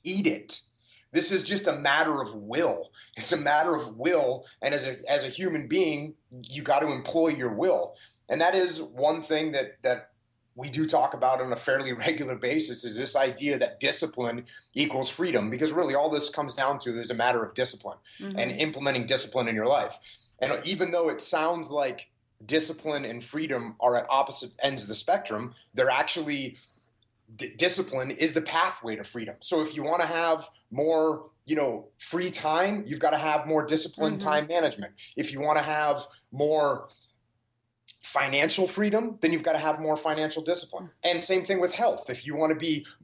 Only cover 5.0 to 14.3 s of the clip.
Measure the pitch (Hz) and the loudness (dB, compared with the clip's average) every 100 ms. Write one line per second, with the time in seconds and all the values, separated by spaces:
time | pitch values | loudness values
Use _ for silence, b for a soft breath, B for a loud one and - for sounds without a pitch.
5 | - 143 135 131 185 156 131 151 165 147 | 0 0 0 -4 -4 -2 -2 2 2 0
6 | 151 - _ 127 123 135 - 143 151 131 | -6 -14 _ -20 -14 -8 0 2 2 -2
7 | - 165 165 151 123 104 185 139 87 B | -2 2 4 2 -2 0 2 2 0 B
8 | B B - 147 165 190 180 160 156 123 | B B -4 2 4 4 2 -2 -8 0
9 | 147 160 156 156 156 143 131 - 127 123 | 2 2 0 0 0 -2 -4 -4 -2 -2
10 | - _ _ _ _ - 139 127 156 156 | -4 _ _ _ _ -14 -6 -2 2 2
11 | 131 - 127 131 127 120 - 135 135 120 | 2 2 2 2 0 -2 0 0 0 -2
12 | 120 156 135 123 123 156 151 117 120 107 | 0 0 -4 -4 0 0 -2 -4 -6 -4
13 | 131 143 135 127 147 135 120 - 139 - | -2 2 2 0 -2 0 -2 0 0 0
14 | 156 - 120 | -2 -2 -4